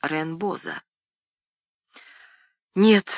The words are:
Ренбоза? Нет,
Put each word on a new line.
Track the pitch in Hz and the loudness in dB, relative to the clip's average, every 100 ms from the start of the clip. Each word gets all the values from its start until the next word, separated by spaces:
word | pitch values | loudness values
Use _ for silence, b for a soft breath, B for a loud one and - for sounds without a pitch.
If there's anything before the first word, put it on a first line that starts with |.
Ренбоза? | 143 156 160 165 202 - 160 151 - _ _ _ _ _ _ _ _ _ _ b b b b b b b _ | -6 -6 -6 -6 -6 -6 -8 -12 -16 _ _ _ _ _ _ _ _ _ _ b b b b b b b _
Нет, | 185 220 208 - | 2 6 6 2